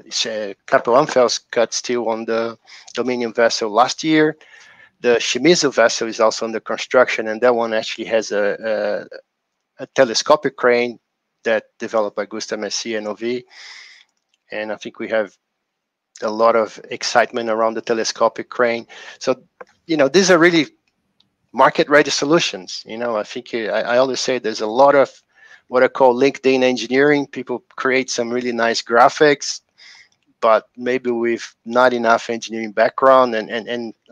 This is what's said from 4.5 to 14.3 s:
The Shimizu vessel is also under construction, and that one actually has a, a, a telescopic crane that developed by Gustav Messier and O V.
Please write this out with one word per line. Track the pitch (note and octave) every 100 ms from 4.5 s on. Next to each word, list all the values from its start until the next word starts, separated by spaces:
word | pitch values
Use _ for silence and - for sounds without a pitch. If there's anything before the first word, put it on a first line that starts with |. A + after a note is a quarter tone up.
| - - _ - _
The | A#2+ A2+
Shimizu | - B2 D3 F3 C#3+
vessel | A#2+ A2+ - A#2
is | G#2+
also | A2 - A2+
under | A2
construction, | - A2 - C3 B2 - A2
and | A2
that | B2
one | A#2+ A#2
actually | A2 A2+ -
has | A2 A2+ G#2
a, | G#2 G2+ - A2 G#2 G#2 G2 - - _ _ _ _ _ -
a, |
a | C3
telescopic | - B2+ A2 - D3+ C#3+ -
crane | B2+ A#2+ A#2+ A2 _ _ _ _
that | B2 G#2+ - -
developed | A2 A2+ G#2 G#2
by | G2+
Gustav | G#2+ - A2
Messier | G#2 - A#2+ A2
and | G#2+
O |
V. | G2+ A#2 B2 - - - - - - _ _ _